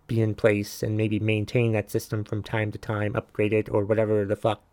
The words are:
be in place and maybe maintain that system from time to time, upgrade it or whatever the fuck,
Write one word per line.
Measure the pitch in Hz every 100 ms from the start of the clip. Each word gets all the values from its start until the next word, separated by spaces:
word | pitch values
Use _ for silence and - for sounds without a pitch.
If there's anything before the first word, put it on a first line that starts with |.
| -
be | 113
in | 110
place | 104 113 104 101 -
and | 110 107
maybe | 110 104
maintain | 107 107 104 123 117
that | 107 104
system | 117 - 110
from | 104 107
time | 104 113 107
to | 104
time, | - 107 104 110
upgrade | - - 107
it | 110 104
or | 110
whatever | 101 110 107 107 101
the | 104
fuck, | 113 104 _